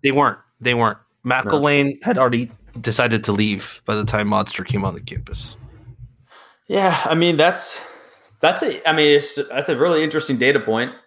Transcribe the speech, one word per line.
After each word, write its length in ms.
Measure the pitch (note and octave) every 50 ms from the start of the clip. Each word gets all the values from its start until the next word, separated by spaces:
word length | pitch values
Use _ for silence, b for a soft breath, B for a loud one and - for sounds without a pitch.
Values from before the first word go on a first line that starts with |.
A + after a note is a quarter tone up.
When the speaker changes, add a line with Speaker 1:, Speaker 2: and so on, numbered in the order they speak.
Speaker 1:
They 100 | - C#3
weren't. 280 | C3+ C#3+ C#3+ B2 G2+ - _ _ _ _
They 120 | A2+ B2 B2
weren't. 240 | A#2+ A#2 A2 G#2 - _ _ _ _ _
Speaker 2:
No. 100 | B2+ B2
Speaker 1:
McElwain 640 | C3 B2+ - F3+ D3 C#3+ D3 D3 C#3+ C#3+ C#3 C#3 C#3 -
had 140 | G#3 B3 E3
already 320 | C3 B2 B2 A#2 B2 A#2 - _ _ - - B2
decided 440 | A2+ A#2 A2+ - B2+ A#2+ A2+ A2 A2
to 80 | - G#2
leave 480 | G2+ G#2+ G#2+ G2+ F#2+ - - - - _
by 100 | - G#2
the 100 | G#2+ G#2+
time 220 | G#2+ - G#2+ G#2+ G#2
Monster 360 | G#2 G#2 G2+ - - - F#2+
came 220 | - B2 G#2 G2
on 80 | F#2+ F2
the 80 | -
campus. 560 | - - - - - - - - - - - - - - - - - - - - - - _ _ b b b b b b b b b _
Speaker 2:
Yeah, 340 | D3+ F#3+ G3 F#3 E3+ - -
I 100 | - D#3+
mean, 200 | E3 E3+ F3 E3+
that's, 460 | D3 D#3 F3 F3+ - - - - - B B B B B B B B B B B _
that's 240 | - D#3+ F3+ - -
a, 240 | B3+ C#3 - - E3
I 60 | D#3
mean, 240 | D#3+ D3+ D3 D3 C#3+
it's, 180 | C#3+ - - - C#3 -
that's 180 | A#2+ C3 B2 -
a 100 | D#3 B2
really 260 | D3 F3+ E3+ D#3 D#3
interesting 340 | D#3 D#3 D#3 - - C#3 A#2
data 220 | B2 C3 C#3+ D#3+
point 340 | - - A2 A2+ A#2+ C3 - - _